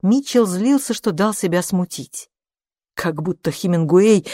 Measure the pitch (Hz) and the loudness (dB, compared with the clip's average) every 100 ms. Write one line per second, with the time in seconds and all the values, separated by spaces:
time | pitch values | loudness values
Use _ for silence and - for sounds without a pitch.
0 | 185 262 277 247 214 180 233 277 - 226 | 0 0 2 0 2 0 0 0 0 -4
1 | 226 160 208 208 185 175 - 185 180 - | -4 -2 -2 -2 -2 -2 -2 -4 -4 -8
2 | 123 - - _ _ _ _ _ _ - | -14 -18 -20 _ _ _ _ _ _ -8
3 | 170 151 160 175 165 - 185 175 160 175 | -6 -4 -6 -6 -6 -4 -2 0 4 4
4 | 214 208 - | 6 4 0